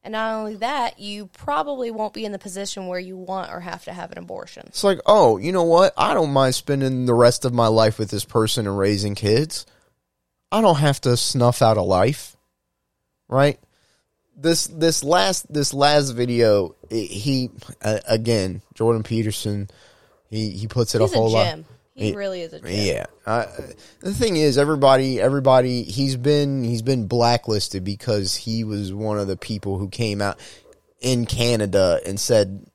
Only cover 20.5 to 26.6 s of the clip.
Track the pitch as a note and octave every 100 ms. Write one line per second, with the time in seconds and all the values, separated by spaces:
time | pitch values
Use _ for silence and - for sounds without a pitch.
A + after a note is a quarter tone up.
20.5 | F#2 A2 B2+ A2+ A#2 G#2+ - A2+ A2+ G2+
21.5 | D#3 D#3+ - _ C4 - G3+ G3 F#3 E3
22.5 | - - G2 G2+ B1 G1+ _ - A2+ G#2+
23.5 | - - - - _ F#3 G3+ A3+ E3+ D3+
24.5 | C3 D3 D3+ C3+ C3 C3+ B2 A2+ C#3 C3
25.5 | C3 B2+ B2 A2 G#2 C#3 C3 C3 D3 C#3+
26.5 | C3+